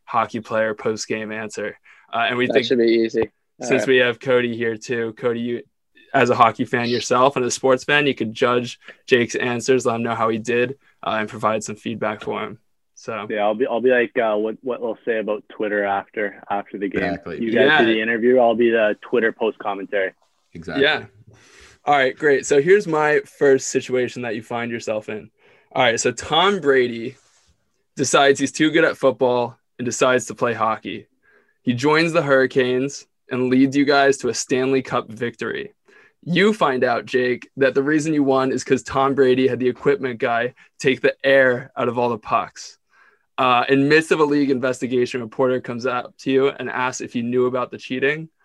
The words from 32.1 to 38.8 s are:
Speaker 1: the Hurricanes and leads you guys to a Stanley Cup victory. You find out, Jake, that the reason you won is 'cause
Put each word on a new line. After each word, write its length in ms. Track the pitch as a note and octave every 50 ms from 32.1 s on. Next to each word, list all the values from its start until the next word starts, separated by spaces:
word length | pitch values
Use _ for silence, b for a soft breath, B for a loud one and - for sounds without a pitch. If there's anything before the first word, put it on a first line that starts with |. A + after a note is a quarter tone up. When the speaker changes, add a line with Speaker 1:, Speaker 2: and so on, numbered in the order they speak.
| D#3
Speaker 1:
the 100 | E3+ D3+
Hurricanes 840 | C#3+ C3+ C3 C3 B2+ - C#3 B2+ B2 B2+ B2+ C3+ C#3+ - - - _ _ _ _ _
and 180 | B2+ B2 B2+ B2+
leads 280 | B2+ C3 C3+ C3+ C3
you 80 | C#3+ C#3+
guys 340 | C#3 C#3+ C#3+ C#3 C#3 C3 -
to 100 | - A#2+
a 60 | A2
Stanley 480 | - - - C3 B2+ B2+ C3+ C3+ C3 B2+
Cup 260 | - - A#2+ - -
victory. 600 | A2 A2 A#2+ A#2+ A#2 - A#2 A2 - C#2 C2+ - - _ b b b b b b b b _
You 300 | - F3 E3 F#3+ G#3+ G#3+
find 300 | - F3 C#3+ B2+ B2+ B2
out, 220 | B2 A#2+ A2 -
Jake, 440 | A2 - B2+ B2 B2 B2 A#2+ - - _
that 180 | C3+ C3+ C3 -
the 80 | C#3+ C3+
reason 320 | C#3+ D3+ D#3 D3 D#3+ D#3
you 80 | D3 C#3
won 280 | C3+ C3+ C3 C3 C3 B2+
is 120 | B2+ -
'cause 180 | - C3+ B2